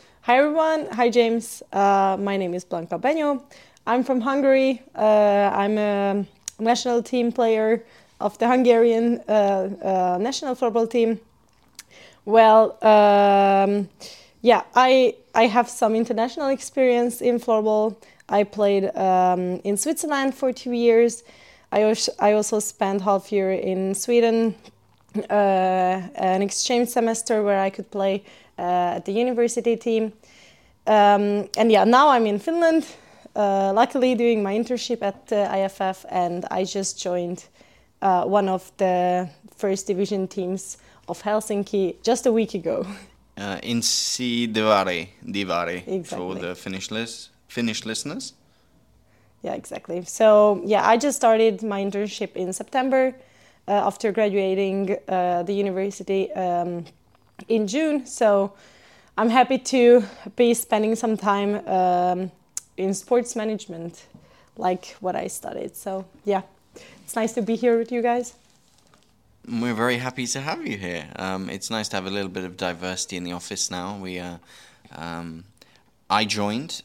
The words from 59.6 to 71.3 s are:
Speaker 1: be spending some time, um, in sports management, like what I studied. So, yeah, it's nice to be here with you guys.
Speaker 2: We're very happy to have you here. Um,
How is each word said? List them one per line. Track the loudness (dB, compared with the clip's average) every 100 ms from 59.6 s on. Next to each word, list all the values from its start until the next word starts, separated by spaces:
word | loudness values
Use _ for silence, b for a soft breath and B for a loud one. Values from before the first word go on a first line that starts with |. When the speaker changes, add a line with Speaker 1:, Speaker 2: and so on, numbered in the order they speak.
| 0 4 8 6 4 B -12 0
Speaker 1:
be | 2
spending | 2 0 -2 0
some | -2 -2 -2
time, | 0 0 -2 -4 -2
um, | 0 2 2 0 -2 -6 -12 _ -16 -14 -6
in | -4
sports | -6 -2 -2 -2
management, | -6 -6 -8 -10 -14 -14 -16 -20 b b b b -6
like | -4 -4 -8 -10
what | -8 -6
I | -8
studied. | -10 -12 -10 -12
So, | -12 -10 -10 -12 _
yeah, | -4 -4 -4 _ _ B B B
it's | -10 -6
nice | -4
to | -4
be | -4 0
here | 2 0
with | 0
you | -2
guys. | -2 -2 -4 -14 _ _ _ _ _ _ _ _ _ _ -10
Speaker 2:
We're | -6 -4
very | 0 0 -2
happy | -6 -8 -8
to | -8
have | -8 -8 -8
you | -8
here. | -8 -10 -12 -10
Um, | -8